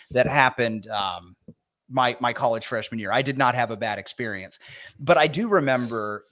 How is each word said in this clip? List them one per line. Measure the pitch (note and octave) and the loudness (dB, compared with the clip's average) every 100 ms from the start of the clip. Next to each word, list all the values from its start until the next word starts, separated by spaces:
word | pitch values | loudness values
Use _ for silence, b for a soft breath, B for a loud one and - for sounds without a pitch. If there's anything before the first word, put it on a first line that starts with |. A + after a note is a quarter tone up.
| B | B
that | B2 - | 2 4
happened, | C#3+ C3 - A#2 A2 A2 | 6 4 4 -2 -2 -6
um, | G#2 G2 F2 F2+ F#2 - - _ _ _ | -4 -4 -6 -12 -20 -20 -20 _ _ _
my, | C3 B2 A#2+ | 0 2 2
my | A#2+ | -2
college | A#2 C3 A2+ - | 0 0 0 -4
freshman | A#2 - A2+ | -6 -6 -8
year. | G2+ | -2
I | A#2+ | -2
did | C3+ C3+ | 0 2
not | B2+ B2 | 2 2
have | A#2 | -2
a | A2 | -2
bad | A2+ G2+ | -4 -6
experience, | - - A#2 G2 F#2+ - B B B - | -10 -10 -8 -8 -10 -14 B B B -10
but | C#3+ D#3+ | 4 4
I | D#3 | 4
do | D3 A3+ | 2 2
remember | G3 C#3 B2+ A#2+ A2+ G#2 G#2 - | 2 4 0 0 -4 -4 -8 -12